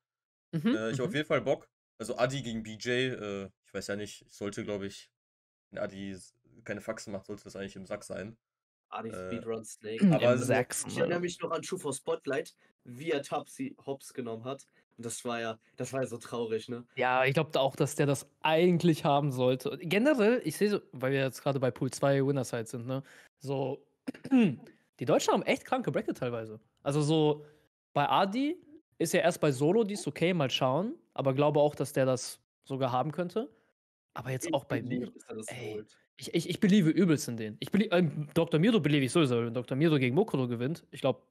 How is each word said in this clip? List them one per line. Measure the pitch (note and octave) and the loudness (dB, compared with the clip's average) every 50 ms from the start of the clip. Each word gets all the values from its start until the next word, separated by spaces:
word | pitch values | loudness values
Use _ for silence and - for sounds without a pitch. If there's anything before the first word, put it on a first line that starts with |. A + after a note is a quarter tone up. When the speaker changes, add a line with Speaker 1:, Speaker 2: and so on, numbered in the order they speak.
| _ _ _ _ _ _ _ _ _ _ - | _ _ _ _ _ _ _ _ _ _ -6
Speaker 1:
Mhm, | D#3+ D3 G#3+ E3+ | -2 0 0 0
Speaker 2:
Äh, | - A2 A3+ | 0 -2 -2
ich | - A#2 | -2 -2
hab | B2+ | -4
auf | - | -2
Speaker 1:
mhm. | - | -2
Speaker 2:
jeden | D3 D3+ | -2 -2
Fall | - E3 C3 | 0 0 0
Bock. | A2 C3 D3 - - _ _ _ _ _ _ - | 0 0 -2 -2 -4 _ _ _ _ _ _ -12
Also | A2+ A2 B2 - | -8 -6 -2 0
Adi | B2 C3 C3+ C#3+ A#2+ | 0 0 0 -2 -6
gegen | A#2+ A2+ A2+ A2 | -6 -6 -8 -8
B | G#2+ A2 | -10 -10
J, | G#2+ G#2 | -8 -4
äh, | A#2+ B2 B2 C3 C3 B2 - G#2 G#2 G2 G2 G2 F#2+ _ _ _ | -2 0 0 0 -2 -4 -6 -6 -6 -6 -6 -8 -10 _ _ _
ich | _ - | _ -10
weiß | G2 F#2+ - | -8 -6 -6
ja | G2+ | -6
nicht, | G2+ G#2 G2+ - - - | -6 -6 -8 -12 -16 -20
ich | _ - | _ -14
sollte, | - G#2+ G#2 G2 - G#2+ | -8 -8 -8 -6 -6 -6
glaub | F#2 G#2 G2 G2 | -6 -6 -6 -6
ich, | G2 G2 - - _ _ _ _ _ _ _ _ _ _ _ _ _ | -8 -10 -14 -20 _ _ _ _ _ _ _ _ _ _ _ _ _
wenn | - - G#2 | -10 -8 -8
Adi | G2+ G2 G2 G2 G2 F#2+ | -8 -8 -8 -10 -10 -12
s-, | F#2 - - _ _ _ _ _ - - | -12 -16 -20 _ _ _ _ _ -16 -12
keine | - G#2 G#2 | -10 -10 -10
Faxen | - - A2 - - - G2+ | -8 -10 -10 -10 -10 -10 -10
macht, | F#2+ - | -10 -10
sollte | - G#2 G2 - | -10 -14 -14 -14
das | G2+ - | -14 -12
eigentlich | G2 G2 G2 - | -12 -12 -12 -12
im | G2 F#2+ | -12 -12
Sack | F2+ G#2 G2+ - | -10 -10 -10 -10
sein. | - F#2+ F#2+ F#2+ A2 A2 _ _ _ _ _ _ _ _ _ _ _ - | -10 -10 -10 -10 -10 -14 _ _ _ _ _ _ _ _ _ _ _ -12
Speaker 3:
Adi | G#2+ A2 A2+ G#2 | -10 -10 -10 -10
Speaker 2:
Äh, | |
Speaker 3:
Speedrun | F#2 F#2 - - A#3+ A#3 D#3+ A2+ A2+ A2+ | -10 -8 -8 -8 -8 -6 -6 -8 -8 -8
Snake. | - - - - G#2+ A2 A2+ G#3 | -12 -16 -14 -12 -8 0 4 6
Speaker 1:
Im | F#3+ D#3 | 6 6
Speaker 2:
aber | - B2 A#2+ | 6 6 4
Speaker 3:
Also, | B2 B2 B2 | 4 4 4
Speaker 1:
Sachsen, | B2 A#2 A2+ B2 - - - - - | 2 2 2 0 -2 -4 -8 -6 -6
Speaker 3:
ich | - - | -4 -2
erinnere | - E3+ F3 | 0 0 0
Speaker 1:
Alter. | F3 | -2
Speaker 3:
mich | F3 F3 F3 - | -2 -4 -6 -6
noch | - E3 E3 | -6 -6 -6
an | D#3+ D3+ | -6 -6
True | - F#3+ F3+ | -6 -8 -6
for | E3 C#3+ C3 | -6 -6 -8
Spotlight, | - - - E3 E3 - C#3+ C3+ C#3+ D#3+ - - _ _ _ _ _ _ | -6 -4 -4 -4 -4 -4 -4 -4 -4 -6 -8 -12 _ _ _ _ _ _
wie | B2+ A#2+ A#2+ D3+ E3 D#3 | -18 -16 -10 -4 -4 -2
er | C#3+ C#3 | -2 -4
Topsy | - E3+ D3 D3 - - - C3+ C3 - - - | -4 -6 -6 -6 -8 -10 -8 -8 -8 -10 -10 -8
hops | - C#3 C3+ - - - | -8 -8 -8 -10 -14 -10
genommen | - B2 A#2+ A2+ A2+ A#2 | -10 -8 -8 -8 -8 -8
hat. | B2+ C#3 - - _ _ _ _ _ _ | -10 -10 -10 -14 _ _ _ _ _ _
Und | - A#2 | -12 -10
das | A#2 - - - | -10 -8 -8 -6
war | B2 A#2 A#2 | -6 -6 -4
ja, | A#2 A2+ A2 A2 _ _ _ | -4 -6 -8 -10 _ _ _
das | - B2 B2 - | -10 -8 -6 -4
war | C3+ B2+ | -4 -4
ja | A2+ | -4
so | A#2+ A2+ | -6 -10
traurig, | - - - A#2 A#2 A2 A2 A2 - - | -12 -8 -6 -6 -4 -2 -4 -4 -6 -6
ne? | A#2+ A#2+ A#2+ _ - | -10 -10 -12 _ -6
Speaker 1:
Ja, | B2 B2 B2+ B2+ C3 C3 | -2 0 2 2 4 4
ich | C3 C#3 | 4 2
glaub | E3 D#3 D#3 - | 2 0 2 2
auch, | D3+ C3+ C3+ - | 2 2 2 2
dass | - D3+ C3 - | 0 -2 0 0
der | - D3+ | 2 2
das | C#3 C#3 - - - _ _ - | 2 2 0 -2 -10 _ _ 0
eigentlich | D#3 D#3+ D#3+ F3 F#3 F3 D#3+ - F3 D#3 - - | 2 4 6 6 6 6 6 6 4 4 4 4
haben | D#3+ C#3+ C#3+ D3 D3 | 4 4 4 2 2
sollte. | B2+ B2+ B2+ B2+ C3 C3 - - B2 - | 0 2 4 4 4 2 0 -4 -6 -6
Generell, | - E3 C#3+ G3+ A#3+ D4 D#4 B3+ G3+ G#3+ B3 B3 - | -4 0 2 4 4 4 4 6 6 4 4 4 2
ich | D#3+ D3 | -2 -2
seh | - G3 | 0 0
so, | G#3 G#3 - - _ | 2 0 0 -4 _
weil | - C3 A#2+ C3 C#3 | -8 -4 -2 0 2
wir | C#3 | 2
jetzt | C3+ C3 A#2 - | 0 0 -2 -2
gerade | - D3 C3+ C#3 | -2 0 0 2
bei | B2+ B2+ | 2 0
Pool | A#2+ - - B2+ - | 0 0 -2 -2 -2
zwei | - - C#3 C#3 C#3 C3+ | 2 2 4 4 4 4
Winner | C#3 C#3 C#3 B2 | 2 2 0 -2
Side | - - A#2+ A2+ | -2 -4 -6 -6
sind, | - - B2 A2+ B2 | -6 -8 -10 -6 -6
ne? | C3 C3+ C3 - - - - _ _ _ | -6 -6 -6 -10 -18 -20 -20 _ _ _
So, | - C3 C#3 C3+ C3+ C3 C#3 - - _ _ _ _ | -8 -6 -4 -4 -4 -4 -6 -8 -12 _ _ _ _
<clears throat> | - - - - - C4+ | -12 -12 -10 -2 2 4
die | B3+ A3+ E3+ A#2+ - - - - _ _ _ _ - - | 6 6 6 2 -2 -10 -18 -20 _ _ _ _ -4 0
Deutschen | A#2+ E3 C#4 - - F#4+ | 2 2 4 4 2 0
haben | G#3+ - | 2 2
echt | - A3+ C4+ - | 0 -2 -2 -2
kranke | - C4 C4 A#3 - - | -4 -4 -2 -2 -2 -4
Bracket | - A#3+ - - - | -4 -4 -6 -6 -6
teilweise. | C3 B2 A#2+ A2+ A2+ A2 G#2+ - _ _ _ _ - | -6 -6 -6 -6 -8 -10 -14 -16 _ _ _ _ -4
Also | D3+ C#3+ D3+ | -2 0 0
so, | D3+ C#3+ D#3+ D#3+ D3+ D3+ D3 D3+ D3+ - - _ _ _ _ _ _ _ - | 2 2 4 4 4 4 2 0 -4 -18 -20 _ _ _ _ _ _ _ -2
bei | C#3+ C#3+ - | 0 0 2
Adi | C3+ D3 F#3+ G3 G3 B3+ C#4 D4 F4 F4+ - - - - _ _ _ - | 2 2 2 2 0 -2 -2 -2 -4 -6 -10 -20 -20 -20 _ _ _ -4
ist | E3 D#3+ - | -2 0 2
ja | F3 | 2
erst | - E3+ F3 - | 2 2 2 2
bei | - D3+ C3+ | 2 2 2
Solo | B2 D3 D3+ F#3 A#3 A3+ | 4 2 4 4 4 2
dies | F#3+ G#3 G3+ - D3+ | 0 -2 -6 -6 -6
okay, | - - D#3+ F3 F#3+ | -4 0 0 0 2
mal | E3+ C#3 B2+ | 2 0 0
schauen, | - - C#3+ B2+ C3 D3+ F#3+ A#3 D#4+ - _ _ - | 0 0 0 2 0 0 -2 -4 -6 -10 _ _ -6
aber | - B2+ C3+ C3 | -2 0 0 2
glaube | C3+ D3 D3+ D3 D3 | 2 4 4 4 4
auch, | D3 D3+ D3 | 4 4 2
dass | - C#3+ C3 - | 0 -6 -2 0
der | C#3+ C3 | 0 2
das | C3 C3 B2+ - - - - _ _ _ _ _ | 2 2 0 -2 -8 -14 -16 _ _ _ _ _
sogar | - C#3 C3 C3+ B2 | -8 -6 -2 -2 0
haben | A#2+ B2+ C3 D#3 C#3+ | 0 0 -2 -2 -4
könnte. | - F3 F3 - A3 B3 - _ _ _ _ _ _ _ _ _ _ _ _ - | -4 -4 -4 -4 -6 -6 -6 _ _ _ _ _ _ _ _ _ _ _ _ -14
Aber | - A#2 C3 | -10 -8 -6
jetzt | C3 B2+ - E3+ | -6 -6 -4 -2
Speaker 3:
In | D#3 | -4
Speaker 1:
auch | C#3 - | -4 -2
bei | - C3+ A#2 A2 | -2 -4 -4 -4
Speaker 3:
Believe | B2 B2+ B2 B2 | -4 -4 -6 -6
Speaker 1:
Miro, | G2 - | -8 -10
Speaker 3:
ist | - - - | -16 -18 -14
er | A2+ | -12
das | A2 G#2+ - | -12 -10 -10
Speaker 1:
ey, | - | -12
Speaker 3:
holt. | - - G#2+ G#2+ G#3+ A3 - _ _ _ _ _ | -10 -10 -10 -10 -10 -12 -14 _ _ _ _ _
Speaker 1:
ich, | - - - - | -16 -8 -4 -2
ich, | E3+ D#3+ - | -2 -2 -2
ich | F3 - | -2 2
believe | - F#3+ F#3+ G#3+ F3 D#3 | 6 6 8 8 6 6
übelst | D#3 - G3+ E3+ D3+ B2+ - - | 6 4 4 4 4 2 0 -4
in | A#2+ | -6
den. | A2+ A2 G#2+ G#2+ - | -6 -6 -8 -8 -8
Ich | - - | -6 0
belie-, | - F#3+ A3 G#3 F3 | 2 2 2 4 4
ähm, | F3 F3+ D3 C#3+ D3+ D3+ - - | 4 4 4 0 -4 -6 -2 0
Doktor | E3 E3 D#3+ - D3+ | 0 0 2 4 4
Miro | E3+ A#3 A3+ G#3 | 4 6 4 4
believe | C#3 D3+ D3 D3 C3+ | 4 4 2 2 2
ich | A#2+ - | 2 4
sowieso. | F3 D#3 B2+ B2 A#2 A#2 | 4 4 4 4 2 0
Wenn | A#2 A#2 | 0 -2
Doktor | B2+ A#2 - C3+ | -4 -4 -4 0
Miro | C3 D#3 E3+ D3+ C#3 | 2 4 4 4 4
gegen | B2+ B2 B2 | 4 4 4
Mokuro | E3 A3 A3 - C#3+ B2+ A#2+ | 2 2 2 0 -2 0 0
gewinnt, | A#2+ A2+ A#2+ C3+ E3+ - - _ | -2 -2 -2 -4 -4 -6 -10 _
ich | - B2+ | -10 -4
glaub, | - C3+ B2+ - _ _ | -2 -2 -2 -2 _ _